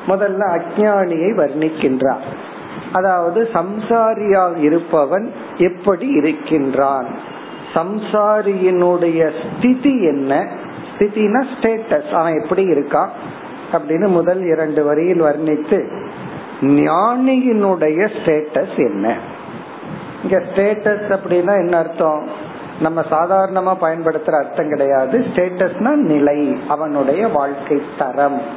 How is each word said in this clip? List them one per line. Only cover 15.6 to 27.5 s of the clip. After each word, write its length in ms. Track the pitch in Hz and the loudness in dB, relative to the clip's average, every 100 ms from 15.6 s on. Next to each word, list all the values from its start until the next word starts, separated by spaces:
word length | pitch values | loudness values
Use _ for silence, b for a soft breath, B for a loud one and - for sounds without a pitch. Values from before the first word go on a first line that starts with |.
| - 196 143 - - - - - - - 135 143 | 0 0 0 -8 -12 -12 -12 -12 -14 -2 2 4
ஞானியினுடைய 1200 | 151 160 214 247 262 262 254 220 202 180 156 156 214 | 4 4 2 2 2 4 4 4 2 2 2 2 0
ஸ்டேட்டஸ் 680 | - - 151 151 - - - | 0 0 0 0 -2 -2 0
என்ன. 340 | 127 101 107 117 - - - - - - - - - - | 0 0 -2 -2 -6 -14 -14 -14 -14 -16 -14 -14 -12 -10
இங்க 200 | 190 190 | 0 0
ஸ்டேட்டஸ் 680 | 175 180 202 214 214 208 208 | 0 0 0 2 0 -2 0
அப்படின்னா 460 | 190 190 175 175 202 | -2 2 0 2 2
என்ன 200 | 175 175 | 2 0
அர்த்தம்? 480 | 160 - 160 151 151 - - - - - | 0 0 0 0 -6 -12 -12 -14 -14 -4
நம்ம 200 | 156 165 - | -4 -2 0
சாதாரணமா 680 | 156 170 190 190 190 190 180 | 0 2 2 2 0 0 0
பயன்படுத்துற 580 | 170 165 165 156 156 156 | 0 0 -2 -2 0 0
அர்த்தம் 360 | 139 - 156 | 0 -2 -2
கிடையாது. 440 | 143 139 135 131 - | 0 2 2 2 0
ஸ்டேட்டஸ்னா 680 | - - 180 180 185 - 220 302 | 0 0 0 0 -2 0 0 2
நிலை, 380 | 214 151 143 147 143 127 - | 2 4 2 2 0 -2 -2
அவனுடைய 540 | 147 156 143 135 156 226 | -2 -2 -2 0 0 2
வாழ்க்கை 480 | 151 143 | 0 0